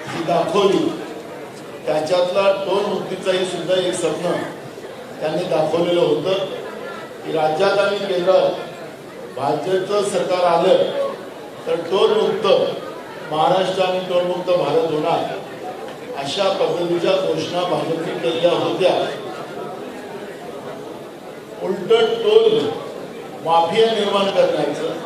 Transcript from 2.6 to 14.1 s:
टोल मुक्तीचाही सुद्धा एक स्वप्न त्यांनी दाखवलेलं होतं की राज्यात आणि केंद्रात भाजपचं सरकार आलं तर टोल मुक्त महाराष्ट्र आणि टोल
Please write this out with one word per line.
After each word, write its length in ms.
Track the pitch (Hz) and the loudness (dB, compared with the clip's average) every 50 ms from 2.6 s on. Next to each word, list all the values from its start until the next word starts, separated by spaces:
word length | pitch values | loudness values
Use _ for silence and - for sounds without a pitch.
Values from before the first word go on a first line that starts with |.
| - | 0
टोल 180 | 180 190 208 202 | 0 0 0 0
मुक्तीचाही 600 | - 190 170 - - 190 175 - 190 180 185 185 | 0 -2 -2 -4 -4 -6 -4 -2 0 0 0 0
सुद्धा 280 | 170 175 165 156 165 185 | -2 -2 -2 -2 0 2
एक 200 | 185 175 175 180 | 2 2 0 0
स्वप्न 380 | - 160 156 156 - 170 175 - - - - - - - - - - - - - - - - - - | 0 0 -2 0 0 -2 -2 -2 -2 -4 -6 -8 -10 -12 -14 -14 -14 -14 -14 -14 -14 -14 -14 -10 -6
त्यांनी 240 | 151 156 160 175 180 | -4 -2 -2 -2 -2
दाखवलेलं 560 | 175 165 156 156 - 165 170 170 170 175 170 | 0 0 2 2 2 2 2 2 2 4 4
होतं 320 | 165 143 - - 147 185 190 196 196 - - - - - - - - - - - - - - - - | 4 4 2 2 2 0 0 0 -2 -4 -6 -8 -8 -10 -10 -10 -10 -10 -10 -12 -12 -12 -14 -12 -8
की 80 | 151 151 | -4 -2
राज्यात 460 | 160 156 160 160 185 196 202 196 202 | 0 2 2 2 2 2 4 4 4
आणि 200 | 196 196 202 202 | 2 2 0 0
केंद्रात 520 | 196 185 180 175 175 185 185 180 180 190 - - - - - - 160 151 135 - - - - - - - - | -2 -2 0 2 4 6 6 6 6 4 0 -2 -6 -10 -12 -12 -14 -14 -14 -14 -16 -16 -16 -14 -14 -12 -8
भाजपचं 680 | 127 139 147 156 - 190 185 190 185 - 196 202 208 190 | -4 -2 0 0 0 0 0 0 0 0 0 0 0 2
सरकार 400 | - 196 180 170 180 180 180 180 | 2 0 0 0 2 2 4 4
आलं 340 | 170 170 170 175 185 170 - - - - - - - - - - - - - - - - - - | 4 4 6 6 6 6 6 4 2 0 -2 -2 -2 -4 -6 -10 -12 -14 -14 -14 -14 -14 -8 -4
तर 80 | 160 165 | -2 -2
टोल 360 | 170 165 165 185 202 226 214 | -2 0 0 2 4 4 4
मुक्त 360 | 214 214 190 - - - - 190 175 - - - - - - - - - - - - - - - 151 | 4 4 2 2 0 2 2 4 4 4 4 2 -2 -4 -8 -10 -12 -12 -14 -14 -14 -12 -10 -4 -2
महाराष्ट्र 500 | 156 160 170 185 190 185 - 185 190 185 | 2 2 4 4 4 2 2 2 2 2
आणि 180 | 185 185 185 | 2 0 0
टोल 220 | 180 - | -2 0